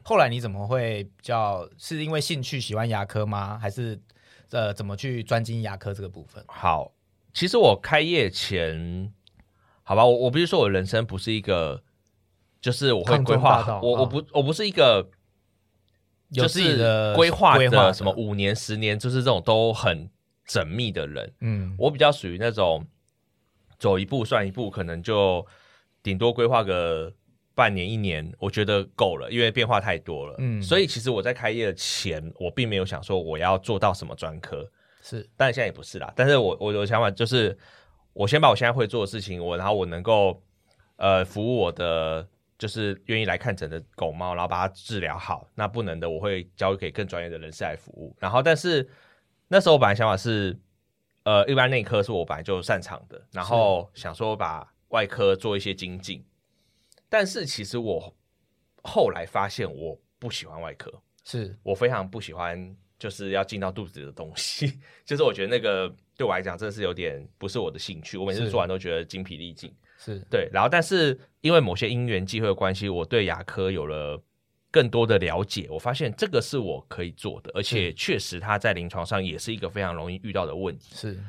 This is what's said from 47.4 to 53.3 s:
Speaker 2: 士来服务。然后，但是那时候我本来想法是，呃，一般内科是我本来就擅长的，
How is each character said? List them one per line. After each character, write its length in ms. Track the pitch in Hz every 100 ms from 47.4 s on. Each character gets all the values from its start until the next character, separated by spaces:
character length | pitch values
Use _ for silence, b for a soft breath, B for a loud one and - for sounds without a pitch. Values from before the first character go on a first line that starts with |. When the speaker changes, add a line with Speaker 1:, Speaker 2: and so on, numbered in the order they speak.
| 80
Speaker 2:
士 140 | 78
来 100 | 85
服 160 | 80 -
务。 220 | - 80 -
然 120 | 92
后， 120 | 120
但 120 | 147
是 320 | 160 175 156 131 b b b b _ _
那 100 | 190
时 120 | 185
候 40 |
我 40 | 151
本 100 | 107
来 60 |
想 120 | 104 110
法 80 |
是， 400 | 98 117 107 98 95 _ _ _ _ _ _
呃， 240 | 107 101 101
一 60 |
般 160 | 135 127
内 120 | 131
科 200 | 101 113
是 100 | 101
我 100 | 98
本 140 | 82 76
来 60 |
就 180 | 82 92
擅 200 | 87 101
长 220 | 90 78 -
的， 120 | - -